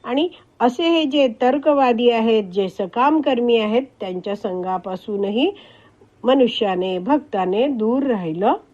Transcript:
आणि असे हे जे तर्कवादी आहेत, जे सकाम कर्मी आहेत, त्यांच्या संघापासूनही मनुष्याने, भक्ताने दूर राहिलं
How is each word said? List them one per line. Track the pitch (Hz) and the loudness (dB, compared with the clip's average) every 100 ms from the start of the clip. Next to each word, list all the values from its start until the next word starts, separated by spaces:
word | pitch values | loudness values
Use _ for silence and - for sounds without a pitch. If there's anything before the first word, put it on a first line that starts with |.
आणि | - 262 349 - _ _ | -4 -2 -2 -6 _ _
असे | 240 247 339 | 0 0 0
हे | 330 | 2
जे | 302 285 262 | 2 2 0
तर्कवादी | 220 254 285 302 285 254 226 240 | 2 0 2 2 2 2 4 2
आहेत, | 233 226 220 | 2 2 2
जे | 196 185 190 | 0 -2 -4
सकाम | - 190 240 277 311 | -4 -6 0 2 2
कर्मी | 277 247 240 233 | 2 0 2 2
आहेत, | 214 226 269 _ | 2 -2 -2 _
त्यांच्या | 196 180 202 202 | -8 -8 -6 -6
संघापासूनही | 208 180 185 185 190 185 - 202 196 214 339 403 - - _ _ _ _ | -6 -6 -4 -6 -6 -10 -6 -4 -2 0 -2 -4 -20 -20 _ _ _ _
मनुष्याने, | 226 269 240 - 202 180 185 185 | 0 4 2 2 -2 -2 -2 -4
भक्ताने | 190 302 - 196 185 202 277 | 0 -2 -2 -4 -2 0 -2
दूर | 247 214 262 | 0 0 0
राहिलं | 269 214 170 160 214 392 _ | -2 -4 -4 -2 0 0 _